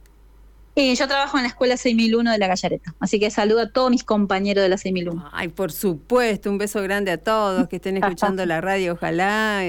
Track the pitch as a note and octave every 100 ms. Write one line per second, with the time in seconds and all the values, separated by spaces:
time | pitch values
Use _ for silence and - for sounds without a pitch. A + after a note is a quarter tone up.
0 | - - - - - - - D4+ C4+ B3
1 | C#4 C#4 C4+ C#4 A#3+ - B3+ B3 C4 A3+
2 | A3+ A3+ A#3 A3 F#3+ F#3 F3+ D#3+ E3+ -
3 | G3 G#3 G#3 A3+ G#3 A3+ A3 B3+ B3+ A#3+
4 | - G#3 G3 F#3+ G3+ G3 F#3+ F#3+ F#3+ F#3
5 | F3 E3+ D3 E3+ F3 - F#3 - G3+ D#3
6 | - B3 A#3 G3 G3+ G3+ G#3 A3 F#3+ G3+
7 | F#3+ E3 A3 A3 G3+ F#3 F3+ F3+ F#3+ F#3+
8 | G3 E3+ G#3 F#3+ F3 E3 F#3 G3 F3 E3+
9 | E3 E3+ F#3+ G#3+ A3 G3+